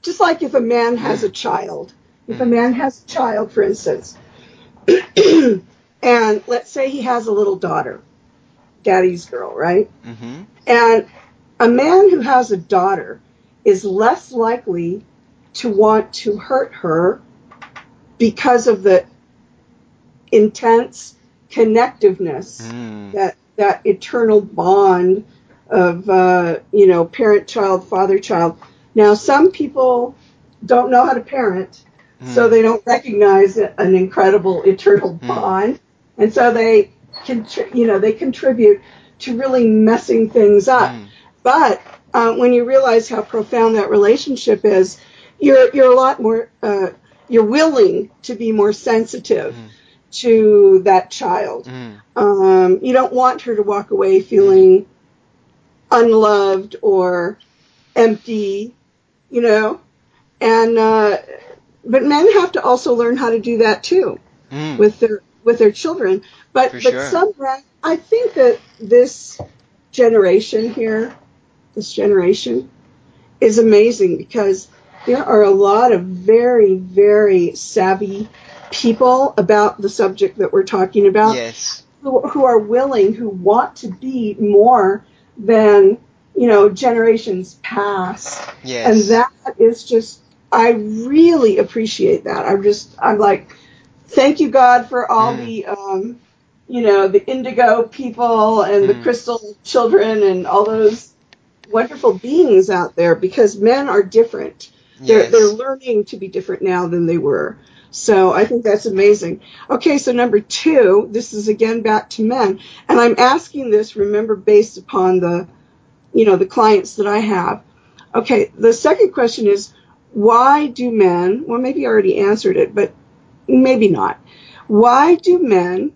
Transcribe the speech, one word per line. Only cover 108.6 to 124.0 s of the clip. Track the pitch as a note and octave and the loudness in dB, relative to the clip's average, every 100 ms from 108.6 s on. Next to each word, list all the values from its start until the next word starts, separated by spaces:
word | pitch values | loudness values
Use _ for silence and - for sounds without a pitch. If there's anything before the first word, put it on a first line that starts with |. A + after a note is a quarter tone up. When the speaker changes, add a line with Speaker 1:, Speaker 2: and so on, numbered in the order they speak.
Speaker 1:
that's | A3 G#3 A3+ | -2 -2 -2
amazing. | F#3+ G3+ G#3 E3+ F#3 _ - - | 0 2 2 -2 -10 _ -20 -8
Okay, | B3 E4+ C#4+ | -2 0 0
so | - | -2
number | A#3+ A#3+ G#3 | -2 0 -2
two, | G#3+ - D#4+ D4+ G#3 G3 A#3+ | -2 -4 0 2 4 2 0
this | A3 A#3+ | -8 -8
is | G#3 G#3 | -8 -4
again | G3+ A3 A#3 | -2 -2 -2
back | A3 G#3+ - | -2 -2 -4
to | - | -6
men. | A3 C4 G4 - - - - | -4 -2 -2 -4 -12 -20 -4
And | - | 2
I'm | A#3+ - | 2 2
asking | B3 D4+ - D4 B3+ | 0 0 -6 -12 -2
this, | G#3 G#3+ G#3+ | -2 -2 -6
remember, | G3+ G#3 A3 G3+ | -4 -4 -4 -4
based | G3+ G#3 G#3+ - | 2 2 2 -8
upon | - G3 F#3 F#3 | -8 -2 0 0
the, | F3 F3 F3+ _ _ _ _ _ _ | -2 -4 -8 _ _ _ _ _ _
you | - A3 | 0 2
know, | F#3 | 2
the | F#3+ | 0
clients | - A3 G#3 F#3+ - | 0 2 2 -2 -6
that | G#3 | -4
I | G#3 | -2
have. | G#3+ F#3+ F3 - _ _ _ _ _ | -2 -4 -4 -8 _ _ _ _ _
Okay, | A3+ A3 A#3 - - | -6 -2 -2 -2 0
the | A3+ | 0
second | A#3 D4+ D#4 G4 | 2 0 2 0
question | E4 A#3 A#3 G#3+ | 0 -4 -2 -2
is, | G3+ - _ _ _ _ | -2 -4 _ _ _ _
why | - G#3 A#3 C4 D4 D4 | -2 2 4 4 2 0
do | A#3+ B3 | -6 -4
men, | A3+ F#3+ F3 F3+ A3+ D#4+ | 2 2 2 -2 -4 -4
well, | A#3 | -6
maybe | B3+ C#4+ | -4 -4
you | C4 | -2
already | A3 F#3+ - | 0 0 0
answered | G3+ G#3+ G3 F#3 | 0 0 -2 0
it, | - - | -2 -2
but | - _ _ _ _ _ - | -6 _ _ _ _ _ 0
maybe | C4 C4 B3+ G#3 | 2 2 2 2
not. | C#3+ | 0